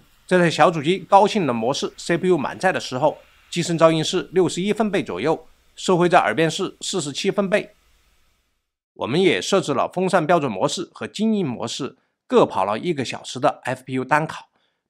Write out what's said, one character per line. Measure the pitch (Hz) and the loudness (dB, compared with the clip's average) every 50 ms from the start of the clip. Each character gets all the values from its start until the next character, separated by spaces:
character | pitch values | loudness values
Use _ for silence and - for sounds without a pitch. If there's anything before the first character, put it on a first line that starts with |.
| _ _ _ _ _ | _ _ _ _ _
这 | - 180 180 | 0 2 2
台 | 175 165 | 2 4
小 | - - 151 180 | 4 4 4 4
主 | 165 165 | 4 2
机 | 131 160 190 196 | 0 -2 -2 -2
高 | 175 - 196 196 214 | 2 4 6 6 6
性 | 202 - 214 170 | 6 2 0 0
能 | 135 120 | 0 0
模 | 117 110 123 139 | 0 -2 -2 -2
式 | - - - - | -2 -4 -8 -8
，C | - - - 170 | -6 -4 -2 -2
P | 165 185 180 | 0 2 2
U | 180 151 | 2 2
满 | 120 - - - | 0 -4 -4 -2
载 | - 190 | 0 0
的 | 170 127 | 0 0
时 | - - 131 | -4 -6 -4
候， | 127 151 143 - - - _ _ _ _ - | 0 0 0 0 -2 -12 _ _ _ _ -8
机 | - 175 | -4 -4
身 | 160 175 170 160 | -2 -2 2 4
噪 | 165 165 | 4 4
音 | 165 160 156 | 4 2 -2
是 | - 185 180 - - | -2 -2 -4 -4 -2
六 | 151 185 180 151 | 0 2 2 2
十 | - 170 | 0 -2
一 | 180 208 | -2 -2
分 | 202 - 220 208 | -2 -2 -2 -2
贝 | 185 196 | -2 -4
左 | 123 - 90 90 | -4 -4 -6 -4
右， | 113 156 160 - - - _ _ _ _ _ | -2 -2 -2 -4 -6 -16 _ _ _ _ _
收 | - - - 190 | -6 0 0 2
回 | 170 175 175 | 2 4 4
在 | 180 160 | 4 4
耳 | 98 104 110 | 4 4 2
边 | 139 165 160 | 2 0 0
是 | 160 - 190 143 - - | 0 -4 -6 -8 -10 -10
四 | - - - 185 | -8 -6 -6 -6
十 | 139 147 | -6 -6
七 | 131 - - 196 | -6 -4 -4 -2
分 | 175 208 202 185 | -2 -2 -2 0
贝。 | 208 196 - - _ _ _ _ _ _ _ _ _ _ _ _ _ _ _ _ _ _ _ _ _ _ _ _ _ | -2 -2 -4 -6 _ _ _ _ _ _ _ _ _ _ _ _ _ _ _ _ _ _ _ _ _ _ _ _ _
我 | - 95 | -8 -4
们 | 98 127 175 | -2 0 2
也 | 196 170 117 90 | 2 2 2 0
设 | 87 - - 190 | 0 0 0 0
置 | 139 151 139 | 0 0 -2
了 | 117 90 85 | -2 -2 -2
风 | - 180 190 180 | -2 -2 -2 0
扇 | 196 180 156 | 2 2 2
标 | 143 175 170 | 2 2 2
准 | 143 131 | 0 -2
模 | 101 92 113 147 | -4 -2 -4 -4
式 | - 127 110 - | -4 -6 -10 -12
和 | - - - | -12 -12 -12
静 | 107 - - 214 220 214 | -10 -6 -2 0 0 0
音 | 202 180 | 0 -2
模 | 135 117 - 107 | -4 -4 -6 -8
式， | 117 - - 143 117 - _ _ _ _ _ _ | -8 -8 -8 -8 -10 -10 _ _ _ _ _ _
各 | - 254 233 151 | 0 4 4 4
跑 | 113 - 104 95 | 4 2 0 0
了 | 101 107 117 | 0 -2 -4
一 | - 180 160 | -4 -4 -4
个 | 139 120 | -4 -4
小 | - - - - | -6 -8 -12 -12
时 | - - 127 | -12 -6 -2
的 | 131 139 - - - | -2 -2 -2 -2 -6
F | 123 131 131 - | -8 -8 -8 -8
P | - 131 | -6 -6
U | 127 127 | -4 0
单 | 131 147 151 160 | 2 0 0 0
烤。 | 156 - - - _ _ _ _ _ _ _ _ | -2 -8 -12 -18 _ _ _ _ _ _ _ _